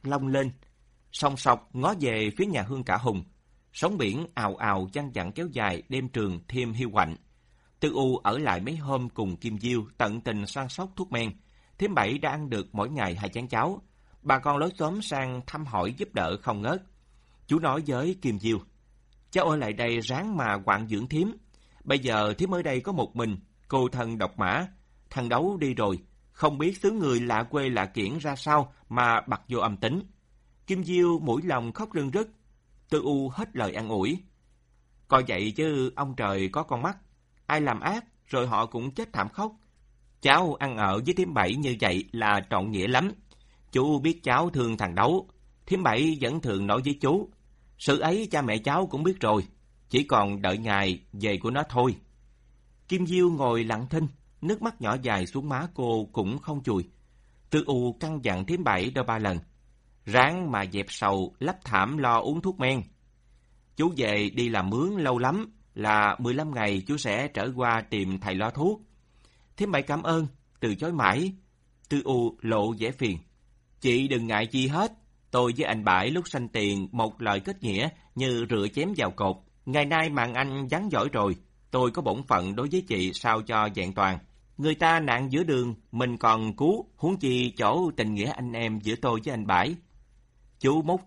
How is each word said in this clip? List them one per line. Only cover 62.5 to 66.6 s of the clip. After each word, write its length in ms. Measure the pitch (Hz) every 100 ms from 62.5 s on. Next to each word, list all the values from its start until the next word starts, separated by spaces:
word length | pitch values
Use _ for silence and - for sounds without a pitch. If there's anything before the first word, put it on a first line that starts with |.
| 185
men. 220 | 131 131 - _ _ _ _ _ _ _ _ -
Chú 160 | 170 135
về 340 | 110 104 104
đi 180 | 120 120
làm 220 | 110 95
mướn 200 | 117 175 202
lâu 220 | 139 123
lắm, 340 | 127 202 220 - _
là 420 | 104 107 107 104 -
mười 160 | 120
lăm 200 | 131 156
ngày 280 | 127